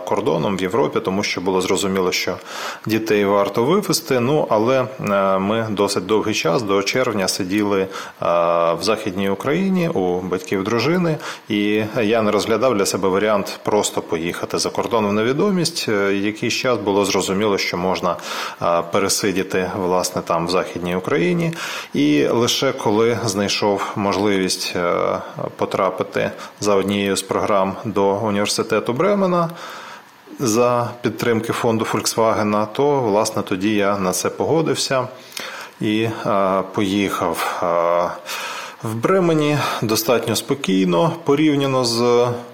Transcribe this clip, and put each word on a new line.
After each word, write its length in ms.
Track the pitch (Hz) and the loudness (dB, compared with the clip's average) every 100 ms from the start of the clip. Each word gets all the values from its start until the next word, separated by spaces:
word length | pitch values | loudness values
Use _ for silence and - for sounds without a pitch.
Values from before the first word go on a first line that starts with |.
| - | -2
кордоном, 520 | 101 82 80 90 92 | -2 0 0 0 -2
в 40 | |
Європі, 380 | 92 113 147 151 | 0 0 0 0
тому 240 | 98 98 | -2 -2
що 180 | 101 - | -2 -2
було 200 | 90 92 | 0 0
зрозуміло, 500 | 92 95 98 95 92 | 0 0 0 0 0
що 260 | 92 - 85 - - - - 107 | 0 -2 -6 -8 -10 -10 -8 -2
дітей 400 | 110 110 104 101 | -2 2 2 4
варто 380 | 101 98 117 | 4 2 2
вивезти. 560 | 123 196 - - - 127 | 2 2 2 -2 0 0
Ну, 280 | 117 151 - | 2 2 2
але, 380 | 110 113 131 113 - | 2 4 2 0 -4
е, 380 | 104 101 98 95 | 0 2 2 2
ми 280 | 98 113 110 | 2 0 0
досить 360 | 98 101 110 90 | 0 0 0 0
довгий 280 | 107 107 | 0 2
час, 280 | 107 156 160 | 0 0 0
до 220 | 101 101 | 2 0
червня, 440 | 98 127 123 107 90 | 2 0 0 0 -2
сиділи, 540 | - 92 104 101 98 | -2 -2 0 2 0
е, 60 | 92 - - - - 87 85 85 85 | 0 -6 -14 -4 0 2 2 2 2
в 60 | 82 | 2
Західній 480 | 95 107 107 92 98 | 0 -2 -2 -2 -2
Україні 600 | 98 131 160 196 185 165 | -2 -2 0 0 0 0
у 300 | 95 90 90 | 0 0 0
батьків 440 | 90 92 - 101 | -2 -4 -2 -2
дружини, 540 | 98 117 131 180 170 151 - - - | 0 0 2 2 0 -2 -6 -12 -4
і 340 | 104 104 107 107 131 | 0 2 0 0 0
я 200 | 107 117 | 2 2
не 100 | 104 | 2
розглядав 460 | 101 95 110 131 107 | 2 2 2 2 2
для 80 | 95 | 0
себе 240 | 101 95 | 0 0
варіант 500 | 95 107 104 - - | 2 2 0 -2 -6
просто 380 | - 107 - - | 0 2 2 -4
поїхати 560 | - 82 85 - - 87 | -4 -4 -4 -4 -4 -2
за 120 | - | -2
кордон 380 | - 95 113 104 | -2 0 0 2
в 60 | |
невідомість. 720 | 104 113 143 208 185 165 - - | 2 0 0 0 0 -2 -4 -2
Е, 240 | 101 98 | 0 2
якийсь 400 | 101 104 104 117 | 0 -2 -2 -4
час 240 | - 135 117 | 0 0 0
було 280 | 101 98 95 | 2 2 2
зрозуміло, 520 | 98 85 95 107 98 | 2 0 0 2 0
що 200 | - 92 | -2 -2
можна, 380 | 92 85 90 85 - - - - | 0 0 -2 -2 -6 -8 -8 -4
е, 200 | 90 85 85 | 0 0 0
пересидіти, 800 | 104 98 - 107 92 92 95 90 104 | 0 0 0 0 0 -2 -2 -2 -2
власне, 440 | 90 90 87 95 | 0 0 0 -4
там, 260 | - 85 85 | -2 -2 0
в 20 | |
Західній 460 | 90 82 90 87 90 | 0 -2 -4 -4 -2
Україні. 580 | - 151 175 175 165 165 - - - | 0 0 0 0 -2 -4 -8 -10 -4
І 340 | - 147 147 139 | 0 2 4 2
лише 440 | 117 117 - 139 | 2 0 0 0
коли 480 | 127 120 107 113 110 107 | 0 0 2 2 2 -2
знайшов 500 | 98 98 - 107 98 - 110 | -2 -2 0 0 0 -2 -2
можливість, 800 | 101 92 104 98 92 - - 92 | 0 2 2 2 0 -2 -4 -2
е, 460 | 87 90 92 95 - - - - | 0 2 0 -2 -6 -8 -8 -4
потрапити 760 | 101 104 95 - - 110 107 - - - | -2 0 0 0 -4 -2 -4 -6 -14 -4
за 160 | 104 98 | 0 2
однією 400 | 95 101 98 92 | 2 0 0 -2
з 60 | |
програм 540 | - 104 98 101 95 92 113 | -2 -2 2 2 0 -2 -4
до 200 | 98 98 | 0 2
університету 880 | 98 110 101 101 - 107 107 160 | 2 0 0 0 -2 0 0 0
Бремена 560 | 123 190 202 190 175 165 170 - - - - - - - - | 0 2 2 2 2 0 -6 -14 -14 -16 -18 -20 -20 -18 -4
за 500 | 127 110 123 120 117 - | 0 4 4 2 -2 -4
підтримки 520 | 117 104 120 110 110 | -6 -2 0 0 0
фонду 320 | - 120 110 110 | 0 0 0 0
Фольксвагена, 800 | 113 - - 113 101 107 104 107 | -2 -2 0 2 2 0 0 0
то, 360 | - 143 143 | 0 2 2
власне, 400 | 117 101 110 107 | 2 2 2 -2
тоді 340 | 98 95 104 104 | -4 0 0 2
я 220 | 98 101 | 2 0
на 140 | 92 | 0
це 180 | 90 - | 0 -2
погодився 800 | - 101 156 151 131 - 135 123 - - - - - - - | -2 0 2 0 -2 0 -2 -2 -10 -16 -14 -12 -12 -14 -6
і, 280 | 110 107 113 - 123 | 0 0 0 -2 -2
е, 380 | 101 95 95 92 | 2 2 0 0
поїхав. 840 | - 98 101 95 - 90 82 - - | -2 0 2 0 0 -2 -2 -4 -2
Е, 40 | 90 85 85 87 87 - - - - - - - | 0 2 2 2 0 -4 -10 -8 -8 -10 -12 -10
в 120 | 117 110 | -6 -2
Бремені 600 | 117 190 170 156 147 147 - - | 2 4 4 2 2 2 0 -2
достатньо 540 | 113 110 - 117 117 104 | 0 0 2 2 2 -2
спокійно 800 | - 143 - 190 180 170 165 - | -2 -2 0 2 4 2 2 0
порівняно 640 | - 143 156 139 139 131 120 | 0 4 4 4 2 2 0
з 420 | 117 120 120 123 120 - | 2 4 4 4 0 -8